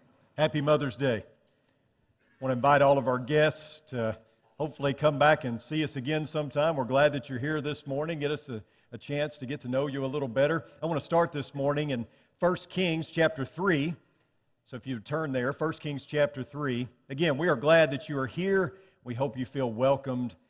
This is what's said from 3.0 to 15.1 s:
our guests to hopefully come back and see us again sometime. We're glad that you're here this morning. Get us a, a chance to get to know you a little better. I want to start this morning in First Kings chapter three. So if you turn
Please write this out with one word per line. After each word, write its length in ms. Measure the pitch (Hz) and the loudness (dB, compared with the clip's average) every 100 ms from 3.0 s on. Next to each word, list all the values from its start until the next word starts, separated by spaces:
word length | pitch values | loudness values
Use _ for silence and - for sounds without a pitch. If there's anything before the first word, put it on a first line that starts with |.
| 123 | 2
our 100 | 127 | 0
guests 640 | 123 151 156 147 - - - | 2 4 4 2 -10 -18 -10
to 280 | 127 113 107 _ _ _ - | -4 -4 -4 _ _ _ -8
hopefully 340 | 151 - 139 | -8 -2 -2
come 240 | 139 151 139 | 2 2 4
back 260 | 147 151 | 6 4
and 160 | 131 117 | 2 -6
see 240 | - 156 | -4 -4
us 120 | 151 143 | -4 -4
again 320 | 123 156 151 | -4 -4 -2
sometime. 480 | 156 147 143 156 156 | -4 -4 0 0 0
We're 80 | |
glad 280 | 120 131 147 | 0 4 4
that 140 | 139 - | 2 -6
you're 120 | 131 | -6
here 220 | 143 156 | -4 -4
this 260 | 143 147 - | -4 -8 -6
morning. 320 | 135 156 160 | -6 -4 -4
Get 100 | 143 | -4
us 180 | 147 - | -4 -8
a, 160 | 113 - _ _ | -12 -12 _ _
a 80 | 120 | -16
chance 400 | - 143 151 - | -6 -4 -4 -6
to 80 | 123 | -8
get 120 | 143 | -8
to 80 | 123 | -4
know 180 | 131 147 | -2 -2
you 180 | 139 135 | -2 -4
a 0 | |
little 220 | 143 135 | -4 -2
better. 380 | 113 147 160 - - | 2 2 2 -4 -8
I 20 | 160 | -4
want 140 | 156 | -4
to 40 | |
start 280 | - 170 170 | 0 2 2
this 240 | 147 - 143 | 0 -8 -2
morning 340 | 139 147 151 | 0 0 0
in 160 | 127 113 _ _ - | -2 -6 _ _ -2
First 300 | 175 180 - | 0 0 -4
Kings 380 | - 185 160 156 | -2 0 0 -2
chapter 360 | 165 160 147 | 2 2 2
three. 520 | 131 - 196 156 151 165 _ _ _ _ _ _ _ | -8 -4 0 2 0 -6 _ _ _ _ _ _ _
So 100 | 123 | -12
if 80 | 131 | -8
you 140 | 123 | -8
turn 320 | 104 | -4